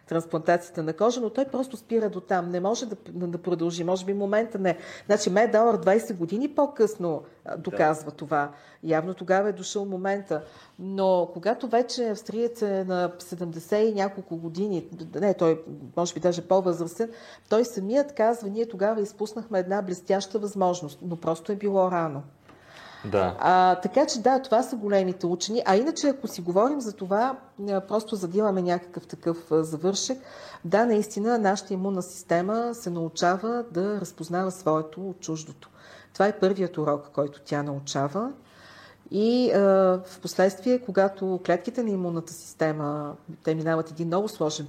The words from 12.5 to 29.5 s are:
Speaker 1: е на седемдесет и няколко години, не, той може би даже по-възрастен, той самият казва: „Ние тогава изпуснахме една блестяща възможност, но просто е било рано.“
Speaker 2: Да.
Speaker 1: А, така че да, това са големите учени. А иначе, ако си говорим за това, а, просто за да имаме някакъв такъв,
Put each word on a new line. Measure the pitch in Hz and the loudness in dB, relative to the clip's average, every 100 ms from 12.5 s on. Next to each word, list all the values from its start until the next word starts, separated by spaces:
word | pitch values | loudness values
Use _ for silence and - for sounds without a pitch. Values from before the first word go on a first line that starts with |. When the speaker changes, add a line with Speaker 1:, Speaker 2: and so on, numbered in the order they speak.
| 233 | -2
Speaker 1:
е | 208 190 | -2 0
на | 185 180 175 175 | 0 0 -2 -4
седемдесет | - 175 175 165 - 208 220 | -12 -8 -8 -8 -2 2 2
и | |
няколко | 202 196 196 - 165 | 2 -2 -4 -8 -8
години, | 165 165 208 175 - 170 160 | -6 -4 -2 -2 -6 -14 -8
не, | 143 202 | 0 2
той | 185 165 160 - 147 131 - | 4 4 2 -4 -14 -8 -4
може | 175 | -2
би | 156 | 0
даже | 175 170 | 0 0
по-възрастен, | - 190 185 165 165 - 226 - - - - | 2 2 2 -2 -4 -4 -6 -6 -20 -14 0
той | 220 | 2
самият | 240 208 196 269 285 | 2 -2 0 0 0
казва: | - 220 226 202 | 2 2 2 -4
„Ние | 214 233 | -4 -4
тогава | 185 202 220 | 0 0 0
изпуснахме | 202 - 214 233 - 196 | -4 -4 -8 -8 -2 -2
една | 185 202 | 0 -2
блестяща | 190 180 - 196 - 214 | -2 -6 0 0 0 -4
възможност, | 208 196 180 175 147 - | -4 0 0 0 -6 -10
но | 180 170 | -8 -4
просто | 165 165 - | -2 -2 -4
е | 202 | -4
било | 202 190 185 | 0 2 4
рано.“ | 175 160 139 139 _ - - - - - - | 2 -2 -4 -10 _ -20 -20 -20 -20 -20 -12
Speaker 2:
Да. | 104 101 92 90 | 0 2 2 2
Speaker 1:
А, | 156 185 185 | 4 6 6
така | 180 196 262 302 | 4 2 2 2
че | 247 | 2
да, | 247 262 | 2 2
това | 262 226 | 4 2
са | 254 233 | 2 -4
големите | 202 196 185 185 175 | 2 2 2 0 -2
учени. | 175 - 233 - | -2 -2 -2 4
А | 196 | 4
иначе, | 285 - 294 | 2 0 0
ако | 269 220 | 0 -6
си | - | -8
говорим | 175 180 247 294 | 0 4 4 2
за | 220 | -6
това, | 196 185 202 262 262 - - 202 | -8 -2 0 0 -2 -12 -10 -4
а, | 196 | -4
просто | 190 214 214 208 | 0 -2 -2 -4
за | 175 | 0
да | 196 | 2
имаме | 214 185 | 2 2
някакъв | 175 175 175 175 - | 2 0 -2 -12 -12
такъв, | - 165 165 - | -6 -4 -4 2